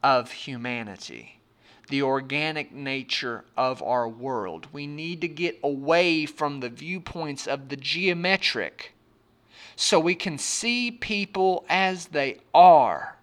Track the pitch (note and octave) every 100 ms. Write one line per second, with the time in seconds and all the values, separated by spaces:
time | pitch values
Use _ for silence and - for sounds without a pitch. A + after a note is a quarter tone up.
0 | C3+ C3 A#2+ - - B2+ B2 A#2+ G#2+ F#2
1 | - A#1 A1+ - _ _ _ - - C#3
2 | C3+ C3+ C3+ C#3+ D#3 D#3 C#3+ C3+ C#3 C3+
3 | B2+ - B2+ A2+ - - C3 B2+ - B2
4 | A#2 A2+ C3 B2 F#2+ E2 C#3 D3 D3 D3
5 | D#3+ E3+ E3+ D#3 E3+ E3 C#3+ C#3 C#3 E3
6 | F3+ D#3+ D3+ - D3 C#3+ B2 A#2+ D#3 F#3
7 | - E3+ D#3+ C#3 - C#3 C3+ C#3 C3 F3
8 | F#3 E3+ F3+ F#3+ - A#2+ F#2 - - _
9 | _ _ _ _ _ - - - - F3+
10 | D#3+ F3+ G3 C#3+ - - A3+ A#3+ A#3+ A#3+
11 | - G#3 G3 G3+ F#3+ F3+ - F#3 F#3+ F#3
12 | E3 D3 C#3 - _ D#3+ F3+ D#3+ A#2 D2+
13 | - -